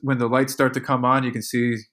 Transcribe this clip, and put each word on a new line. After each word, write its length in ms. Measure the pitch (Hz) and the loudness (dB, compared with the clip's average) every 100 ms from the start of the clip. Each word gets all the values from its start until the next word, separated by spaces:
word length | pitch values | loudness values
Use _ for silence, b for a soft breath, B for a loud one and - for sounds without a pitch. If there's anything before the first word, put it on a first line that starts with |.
when 160 | 135 127 | -2 0
the 80 | 120 | 2
lights 260 | 127 135 | 2 0
start 220 | 135 131 131 | 2 0 0
to 60 | |
come 220 | - 127 | -2 0
on, 200 | 123 135 | 2 2
you 80 | 127 | 0
can 100 | 120 | -4
see 360 | - 123 120 113 - | -4 -2 0 -2 -8